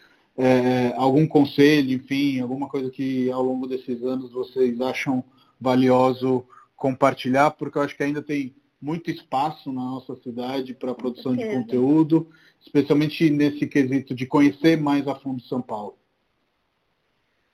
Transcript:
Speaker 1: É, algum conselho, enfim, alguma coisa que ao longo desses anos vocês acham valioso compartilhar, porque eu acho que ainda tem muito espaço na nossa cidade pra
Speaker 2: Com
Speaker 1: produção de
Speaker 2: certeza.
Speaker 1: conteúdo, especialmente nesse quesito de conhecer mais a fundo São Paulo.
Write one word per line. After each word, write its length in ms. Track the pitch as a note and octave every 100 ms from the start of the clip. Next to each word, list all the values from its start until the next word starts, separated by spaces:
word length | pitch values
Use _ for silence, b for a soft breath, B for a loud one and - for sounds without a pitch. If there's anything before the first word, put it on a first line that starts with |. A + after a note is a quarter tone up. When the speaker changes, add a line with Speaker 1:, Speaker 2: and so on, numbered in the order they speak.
| b b b -
Speaker 1:
É, 560 | B2+ B2+ B2+ B2+ B2 B2
algum 320 | C3 C3+ D#3
conselho, 680 | D3+ C#3+ - C#3+ D3+ C3
enfim, 460 | B2+ - C#3 C#3+ C3
alguma 280 | B2 C3+ C#3
coisa 200 | C#3 C3
que 400 | - C3 B2+ B2+
ao 140 | B2+
longo 240 | B2+ C3 C3
desses 340 | B2+ - A#2+
anos 280 | B2+ C3 B2+
vocês 480 | B2 B2 C3 B2+ A#2
acham 420 | C3 A#2+ D3 C3 - b b b
valioso 840 | B2+ B2+ C3 B2+ B2+ B2 C3 B2+ - b b -
compartilhar, 760 | C3+ B2+ C#3 C3+ B2+ C3 D3
porque 260 | - C#3 D3
eu 40 |
acho 120 | C#3+ -
que 80 |
ainda 180 | C#3+ D3
tem 320 | C#3+ D3 C3 - _ _
muito 300 | C#3 E3 E3+
espaço 600 | D#3+ - C3 D3+ - C#3+
na 100 | B2+
nossa 340 | B2+ C3 - B2+
cidade 500 | B2+ A#2 B2 C3+ C3
pra 220 | B2 B2+ A#2+
Speaker 2:
Com 60 |
Speaker 1:
produção 340 | B2 A#2 C3+ B2+
de 60 |
Speaker 2:
certeza. 200 | A3 C3
Speaker 1:
conteúdo, 680 | A2+ B2+ C3 D#3 D#3 D#3+ D#3+ b b b
especialmente 680 | _ D3 C#3+ D3 D3+ - E3
nesse 380 | D3 D3 C#3+ C#3
quesito 480 | D3 B2+ C3+ - B2+
de 100 | B2+
conhecer 500 | D3 C#3+ C3+ D#3+ E3
mais 260 | D3 C#3+ C#3
a 60 |
fundo 280 | C3 C#3 B2+
São 180 | - C3
Paulo. 360 | - A2 - - _ _ _ _ _ _ _ _ _ _ _ _ _ _ _